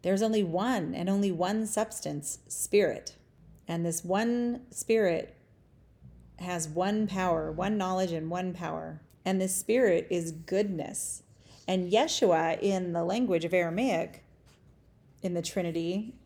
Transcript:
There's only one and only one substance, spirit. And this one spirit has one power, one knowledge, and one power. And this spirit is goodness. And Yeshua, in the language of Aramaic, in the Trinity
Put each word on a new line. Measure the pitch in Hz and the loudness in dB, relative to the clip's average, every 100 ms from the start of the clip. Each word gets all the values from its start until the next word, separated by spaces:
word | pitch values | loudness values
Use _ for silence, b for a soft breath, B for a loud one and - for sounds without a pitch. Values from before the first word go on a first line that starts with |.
There's | 175 190 | 2 2
only | 220 220 | 2 2
one | 185 165 226 240 160 | 2 0 0 0 -2
and | 143 180 | -2 0
only | 196 202 | 2 2
one | 165 180 214 220 | 0 0 0 0
substance, | - 220 - - 147 147 - - | -2 -2 -4 -6 -6 -8 -10 -10
spirit. | - - 208 175 - - - _ _ - - - | -8 2 4 4 0 -10 -18 _ _ -20 -20 -6
And | 170 170 | -2 -2
this | 165 | -4
one | 175 190 226 240 240 240 - | -2 0 2 0 -2 -4 -10
spirit | - - 226 196 165 - - _ _ _ _ - _ - - - - | -12 0 2 4 2 -4 -16 _ _ _ _ -20 _ -20 -20 -20 -14
has | 175 175 156 | -8 -6 -4
one | 156 185 214 214 | -2 0 0 0
power, | 190 185 165 156 | 0 2 2 0
one | 160 190 214 | -2 0 0
knowledge, | 185 185 190 | 0 0 0
and | 165 160 | -2 -4
one | 175 185 | -4 -4
power. | 175 165 160 160 156 - _ | -4 -6 -6 -8 -14 -18 _
And | - 190 | -2 0
this | 185 - | 0 -2
spirit | - 233 233 170 - | 2 4 6 4 2
is | 175 165 | -2 -2
goodness. | 160 165 190 208 170 - - - - _ B B B B | -8 -2 0 0 -2 -6 -8 -8 -10 _ B B B B
And | 185 180 | 0 4
Yeshua, | 208 311 - 190 165 165 160 | 4 4 4 4 4 2 2
in | 196 190 180 | 0 0 0
the | 170 | -2
language | 170 214 247 175 165 | 0 0 2 2 2
of | |
Aramaic, | 185 170 170 262 170 165 - - - - _ - - _ _ _ - | 2 2 0 0 0 -2 -8 -20 -20 -20 _ -20 -20 _ _ _ -8
in | 185 175 | -4 -4
the | |
Trinity | 170 - 170 165 165 185 220 - | -4 -4 -2 -2 -2 -4 -6 -12